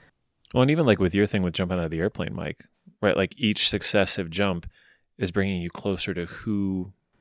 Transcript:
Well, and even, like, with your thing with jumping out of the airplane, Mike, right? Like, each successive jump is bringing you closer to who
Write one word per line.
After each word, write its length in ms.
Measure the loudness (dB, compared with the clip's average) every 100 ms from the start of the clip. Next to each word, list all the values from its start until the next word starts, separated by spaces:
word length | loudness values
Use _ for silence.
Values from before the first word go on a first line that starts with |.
| _ _ _ _ _
Well, 100 | 2
and 80 | 2
even, 140 | 4 4
like, 140 | 4
with 160 | 4 4
your 100 | 2
thing 160 | 2
with 120 | 0
jumping 240 | -2 -2 -2
out 60 | -2
of 60 |
the 80 | -2
airplane, 360 | -2 -2 -6 -6
Mike, 300 | -8 -10 -16 _ _ _
right? 140 | 2 2
Like, 200 | 0 0
each 320 | 0 2 0
successive 600 | 0 2 2 2 0 -4
jump 380 | 0 0 -2 -6 -16 _ _ _ -6
is 140 | -2
bringing 300 | 0 0 -2
you 80 | -4
closer 440 | -6 -4 -4 -4
to 120 | -6 -8
who 640 | -8 -4 -2 -2 -4 -6 -14 _ _